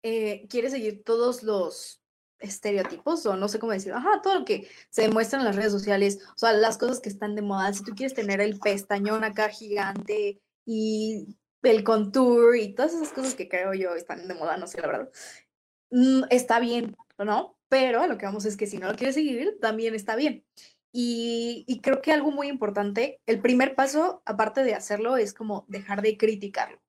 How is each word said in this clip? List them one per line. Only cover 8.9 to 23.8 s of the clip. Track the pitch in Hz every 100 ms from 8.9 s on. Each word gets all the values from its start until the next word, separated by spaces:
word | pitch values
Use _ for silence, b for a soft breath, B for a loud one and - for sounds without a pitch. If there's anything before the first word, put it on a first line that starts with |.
| 202 202 220
acá | 220 208 214
gigante | 208 220 202 196 196 - 214 202 202 _ _
y | - 220 220 214 220 214 202 - _ _
el | 262 220
contour | 202 220 202 262 247 240 233 240
y | 208
todas | 202 302
esas | 339 302
cosas | - 262
que | 262 -
creo | 180 190
yo | 190 185
están | 165 170 170 180
de |
moda, | 170 160 156
no | 170
sé, | -
la | 156
verdad, | 131 - B B B B _ _ _ _
mm, | 247 262 262 -
está | 247 247 233
bien, | 240 240 233 - _ -
¿no? | 208 214 381 _ _
Pero | 262 262 233
a | 339
lo | 220
que |
vamos | 196 202
es | 202 202
que | 202
si | 196
no | 185
lo | 220
quieres | 262
seguir, | 277 302 240 349 427
también | 220 220 226
está | 220 202
bien. | 220 294 214 _ - B B _
Y, | 247 240 233 233 233 233 240 -
y | 233
creo | - 269
que | 311
algo | 302 294
muy | 277 285
importante, | 269 208 202 208 202 269 -
el | - 226
primer | 240 247 269
paso, | 269